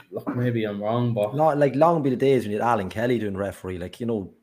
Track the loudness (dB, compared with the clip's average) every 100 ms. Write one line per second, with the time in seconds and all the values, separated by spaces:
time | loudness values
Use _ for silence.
0 | -14 -10 -6 -2 -2 0 -2 -4 -2 0
1 | 0 0 0 2 2 4 2 4 4 4
2 | 0 2 4 4 2 -2 0 0 0 -2
3 | 0 0 -2 -4 -6 -6 -10 -8 -10 -8
4 | -4 -4 -6 -14